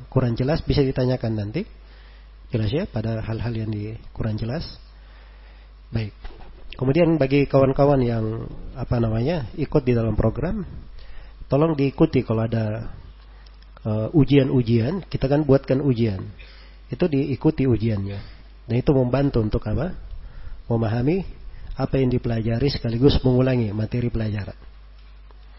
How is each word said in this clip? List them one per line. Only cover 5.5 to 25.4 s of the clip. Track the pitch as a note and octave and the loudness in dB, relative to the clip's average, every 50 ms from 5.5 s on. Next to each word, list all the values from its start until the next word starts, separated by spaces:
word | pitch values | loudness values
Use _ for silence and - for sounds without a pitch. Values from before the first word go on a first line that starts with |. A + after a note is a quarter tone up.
| - - - - - - - - | -20 -20 -20 -20 -20 -20 -12 -6
Baik. | A#2 A2+ G#2+ G#2 - - - - - - - - - - - - - | -6 -6 -6 -6 -10 -14 -16 -14 -14 -14 -16 -18 -18 -18 -16 -14 -8
Kemudian | - C3 C3 C#3 E3+ F3 D#3+ E3 | -4 0 2 4 4 4 4 4
bagi | D3+ C3+ B2+ C#3 C#3+ C#3 - | 4 2 4 4 2 2 4
kawan-kawan | - C3+ C3+ C3 C3+ - C#3 C#3+ C#3+ C3+ B2 | 4 4 4 4 4 4 4 4 4 4 2
yang, | A#2 A#2 A2+ A2 A2 A2 A#2 A#2+ - - - - - - | 2 0 0 -2 -2 -4 -6 -8 -10 -10 -12 -12 -12 -8
apa | B2+ A#2+ - B2 A#2+ | -8 -4 -2 0 0
namanya, | A#2 A2 A2 A#2 A#2+ D3+ F3+ D#3+ A#2 G2 - | 2 2 2 0 0 0 0 -2 -4 -6 -6
ikut | - C#3 - - D3+ | -6 -4 0 0 2
di | C3 B2 A#2+ | 2 2 2
dalam | A#2 A2+ A2+ G#2+ | 2 2 0 0
program, | - A2 A2 - A#2+ C3+ F3 G#3+ G#3+ E3 - - - - - - - - - - - - - - - - - | 2 0 0 0 0 -2 -2 -2 -4 -6 -8 -10 -14 -14 -14 -16 -16 -14 -14 -14 -14 -14 -16 -16 -12 -4 0
tolong | C3+ C#3 D#3 E3 D#3 | 2 2 4 2 2
diikuti | C3+ C#3 C3+ - - E3 - - C3 | 2 0 0 2 4 2 4 4 2
kalau | - - A2 A2 A2+ | 2 2 0 0 0
ada, | A2+ A#2 A2+ A2 G#2+ A2 A#2 - - - - - - - - - - - - - - - - - - - - | 0 0 -2 -2 -2 -4 -6 -8 -10 -12 -12 -16 -18 -20 -20 -20 -20 -20 -20 -20 -20 -20 -20 -20 -20 -16 -8
eh, | - A2+ G#2+ A2 A2 - - | -4 -2 -2 0 0 2 4
ujian-ujian. | D#3 C3 A2 C#3 C#3 C3 C#3 C#3+ B2+ A#2 A2 A#2 A#2 G#2+ C3 F#3+ F#3+ - - | 4 6 6 6 6 6 6 4 2 4 4 4 2 2 2 -2 -4 -6 -6
Kita | - - - | -4 -2 0
kan | C3 C#3+ D3+ D#3 | 2 2 2 4
buatkan | C3+ C3+ C#3+ - - C3 C#3 | 4 4 4 4 2 0 2
ujian. | D3+ C#3 B2 A2 A#2 A2 G2 F#2+ G2+ G#2 - - - - - - - - - - - - B2+ | 2 0 2 2 2 0 -2 -4 -8 -12 -14 -16 -18 -20 -20 -20 -20 -20 -20 -18 -12 -8 -4
Itu | - F3+ F3 | -2 0 0
diikuti | C#3+ C3+ D3 D3 B2 - - D#3 - - C3 | 2 0 0 0 -2 0 2 2 2 4 4
ujiannya. | C3 A#2 G#2 A2 A2+ G#2+ G2 G2 G2 G2+ G#2 - - - - - - - - - - | 4 4 4 2 0 0 -2 -4 -6 -8 -10 -12 -14 -16 -18 -20 -20 -20 -14 -6 -2
Dan | A2+ | -2
itu | B2+ - - C#3 | 0 2 4 4
membantu | C3 B2+ B2 C3+ C3+ C#3+ C#3 - B2 | 4 4 2 2 2 2 2 2 2
untuk | G#2+ G#2+ A#2+ A#2+ - | 0 2 0 -2 -2
apa? | A2 G#2 A2 D#3 F#3 F3+ - - - - - - - - - - - - - - - | -2 -2 -2 -2 -4 -6 -10 -12 -12 -12 -12 -12 -14 -12 -12 -12 -12 -12 -10 -4 -2
Memahami | A#2 A2+ A#2 G#2 A2+ B2 B2 D3 F3+ G3 E3+ - - - - - - - - - - - | 0 0 0 0 0 0 0 0 0 0 -2 -6 -10 -14 -14 -16 -14 -14 -12 -10 -6 -4
apa | C3+ - - | -4 0 2
yang | C3+ C3 B2 B2 | 2 2 2 2
dipelajari | B2 - A#2 A#2 A2+ G#2 A#2 A2+ A#2 C#3 C#3 | 0 0 -2 -2 -2 0 0 0 0 0 0
sekaligus | - - - A#2 A2+ A2+ C3+ C#3+ - - - | 0 -2 -4 -2 0 4 4 6 6 6 4
mengulangi | C3 B2+ B2+ C3 C3 B2+ B2 A2+ G#2 G2 | 4 4 4 4 4 2 2 0 0 -2
materi | G#2+ G#2 - - A#2+ A#2 A#2+ - | -2 -4 -2 -2 -2 -2 -2 -2
pelajaran. | A2+ A2 G#2+ G#2 G#2 F#2+ F#2+ - - - - - - - - - - - - - - - - - - | -2 -2 -2 -4 -4 -6 -8 -12 -16 -18 -20 -20 -20 -20 -20 -20 -20 -20 -20 -20 -20 -20 -20 -20 -20